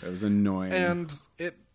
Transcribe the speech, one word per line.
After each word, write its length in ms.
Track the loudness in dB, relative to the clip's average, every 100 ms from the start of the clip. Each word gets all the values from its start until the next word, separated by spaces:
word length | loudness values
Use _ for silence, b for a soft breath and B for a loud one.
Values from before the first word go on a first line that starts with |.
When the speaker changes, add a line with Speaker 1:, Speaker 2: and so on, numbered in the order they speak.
Speaker 1:
That 100 | -10
was 120 | -2
annoying. 500 | 2 4 4 2 0
Speaker 2:
And 400 | 0 2 0 -4 -12 -14 -10
it, 180 | -10 -10 _